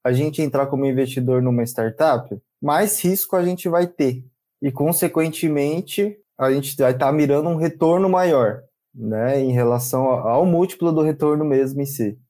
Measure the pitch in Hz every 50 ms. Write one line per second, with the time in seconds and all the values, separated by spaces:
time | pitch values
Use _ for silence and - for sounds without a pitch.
0 | - 127 127 131 151 151 143 - 156 135 135 135 139 139 143 135 139 135 127 131
1 | 131 123 127 135 123 127 127 127 127 127 123 120 117 120 - 120 110 113 110 -
2 | 160 156 131 - - - 104 - - _ _ _ 139 147 147 170 214 202 - -
3 | - 180 190 196 - - 196 180 175 180 180 175 - 180 165 175 175 175 - -
4 | 147 127 127 127 - - _ _ _ _ _ _ 143 139 131 - 143 160 170 -
5 | 185 165 - 165 160 160 156 - 170 156 151 143 143 147 156 175 - - - 202
6 | 202 214 208 - _ _ _ - 131 135 135 139 135 139 - - 135 127 127 131
7 | 143 135 147 151 147 139 143 147 151 170 170 156 170 160 - - 165 160 175 180
8 | 196 190 185 180 185 175 156 127 117 104 - - - _ _ _ _ _ _ 127
9 | 113 110 110 107 117 131 139 139 135 131 123 123 120 120 120 123 127 - - 131
10 | 135 131 127 - - 113 117 143 180 180 170 170 185 185 - - 170 170 160 156
11 | 151 156 151 147 156 151 151 151 156 151 135 135 135 131 135 139 139 139 - -
12 | 110 101 113 - _